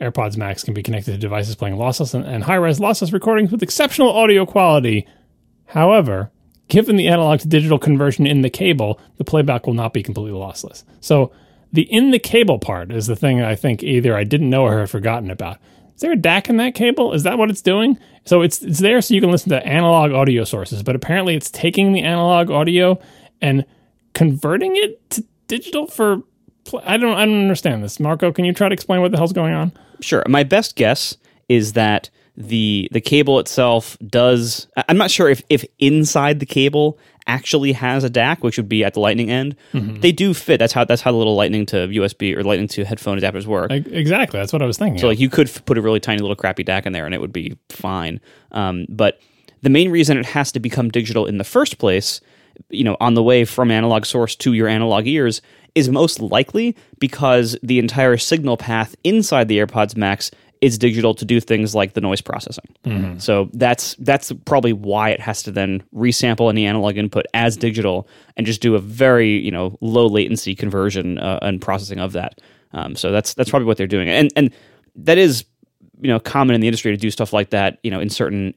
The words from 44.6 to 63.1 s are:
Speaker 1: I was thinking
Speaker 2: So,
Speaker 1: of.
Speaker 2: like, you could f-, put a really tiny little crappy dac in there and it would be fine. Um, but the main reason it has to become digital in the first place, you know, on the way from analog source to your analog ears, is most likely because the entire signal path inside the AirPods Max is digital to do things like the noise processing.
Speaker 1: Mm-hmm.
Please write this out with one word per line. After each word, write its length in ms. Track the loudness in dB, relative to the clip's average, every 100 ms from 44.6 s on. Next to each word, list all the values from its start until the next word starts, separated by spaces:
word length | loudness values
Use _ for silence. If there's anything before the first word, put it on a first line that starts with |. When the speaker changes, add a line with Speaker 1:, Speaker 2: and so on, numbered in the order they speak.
Speaker 1:
I 40 | -2
was 120 | -2
thinking 200 | -4 0
Speaker 2:
So, 100 | 0
Speaker 1:
of. 20 |
Speaker 2:
like, 100 | 2
you 80 | 0
could 180 | 2 0
f-, 140 | -2 -2
put 100 | 0
a 60 |
really 180 | 2 -2
tiny 200 | -2 -4
little 160 | -4 -4
crappy 260 | -4 -4
dac 240 | -4 -4 -4
in 80 |
there 100 | -8
and 100 | -8
it 60 | -8
would 120 | -8
be 260 | -8 -10 -12 _
fine. 520 | -12 -8 -6 -6 -10 _ _ _
Um, 340 | -6 -4 -6 -10
but 320 | 0 0 0 _ _ _ _
the 80 | 2
main 220 | 4 4
reason 260 | 2 4 2
it 80 |
has 280 | 0 -4 -4
to 80 | -4
become 280 | -6 -4 -2
digital 380 | -2 -2 -2 -2
in 100 | -4
the 80 |
first 320 | -2 0 0 0
place, 460 | 0 2 -2 -10 _ _ _ -20 -12
you 140 | -2
know, 120 | -2 0
on 140 | 2
the 100 | 4
way 220 | 4 4
from 260 | 2 0 0
analog 360 | 2 2 0 0
source 280 | -2 -2 -2
to 180 | 0
your 140 | 0 0
analog 380 | 0 0 0 0
ears, 360 | 0 0 -2 _ _ _
is 160 | 0 2
most 300 | 2 0 0
likely 560 | -6 -6 -4 -2 -2 -4 _ _
because 600 | -6 -2 2 2 2 -4
the 160 | 0 0
entire 380 | 2 2 2 2
signal 400 | 0 -2 -2 -4
path 400 | -4 -4 -4 -4
inside 440 | 0 0 2 0 2
the 100 | 2
AirPods 400 | 0 0 -2 0
Max 320 | -2 -2 -6 -14 _ _
is 160 | 2 4
digital 380 | 0 2 0
to 100 | 0
do 140 | 0 -2
things 340 | 0 -2 0
like 200 | 0 -2
the 80 | -2
noise 200 | -4 -4
processing. 440 | -6 -10 -12 -16 -20 _
Speaker 1:
Mm-hmm. 340 | -6 -4 -6